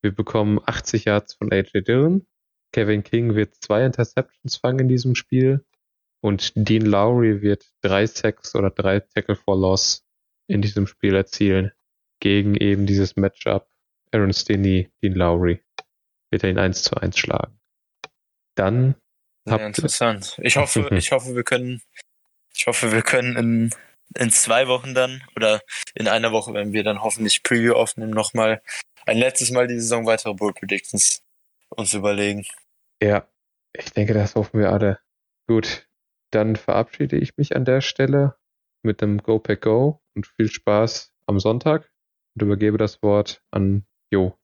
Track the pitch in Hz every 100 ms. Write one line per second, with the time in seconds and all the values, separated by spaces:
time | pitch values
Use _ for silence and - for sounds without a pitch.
0 | 104 98 104 113 104 104 - - - 110
1 | - 104 - - 104 98 98 104 98 120
2 | 151 190 - _ _ _ _ - 104 107
3 | - 117 117 107 104 _ - 107 131 127
4 | 120 - 127 _ - - 131 131 131 127
5 | 127 123 - 127 131 139 _ _ _ _
6 | _ _ 110 98 - - 104 110 110 101
7 | 107 123 117 101 104 101 _ _ 98 98
8 | 110 - 110 - - 113 98 - 98 101
9 | - - - 101 - 95 95 95 - -
10 | _ _ _ _ _ 107 101 101 98 -
11 | 101 95 98 - 104 95 98 _ _ _
12 | _ _ - 101 101 101 101 98 98 98
13 | 95 - 98 _ - 98 _ _ _ _
14 | _ 113 98 95 - 104 98 92 90 _
15 | 104 92 87 85 90 85 _ - - _
16 | _ _ _ 95 98 95 95 92 - -
17 | 92 - - - - _ _ _ _ _
18 | - _ _ _ _ - 98 117 131 135
19 | _ _ _ _ - 110 107 104 - -
20 | 120 107 98 - 123 139 143 - - 107
21 | - 135 123 123 120 123 123 123 - -
22 | - _ _ _ _ - - 117 120 110
23 | - 131 123 120 117 117 113 - - _
24 | _ - 120 - - 113 131 127 127 127
25 | 127 131 - - 110 107 - - - -
26 | 110 110 113 110 107 107 104 104 104 101
27 | 110 113 107 - - 120 117 113 113 -
28 | 113 107 107 120 110 110 - - - _
29 | - 113 127 - 120 123 123 120 113 117
30 | 113 110 113 98 104 95 98 101 - 104
31 | - - _ _ _ _ _ - 104 107
32 | 101 101 101 101 98 - _ _ _ _
33 | 104 101 - _ _ _ _ - - -
34 | 107 107 104 - 104 107 101 98 101 95
35 | _ _ _ _ - 113 - - _ _
36 | _ _ _ 110 110 107 - - 117 -
37 | 139 - 143 - 147 - 127 131 135 -
38 | 135 139 139 - _ _ _ _ 110 104
39 | 104 104 - 110 - 104 - 110 139 151
40 | _ - - _ 110 - - 104 113 -
41 | - _ - 101 101 117 156 156 - _
42 | _ _ _ - 104 101 107 104 107 -
43 | 107 101 104 - _ - 98 98 98 _
44 | _ 98 92 -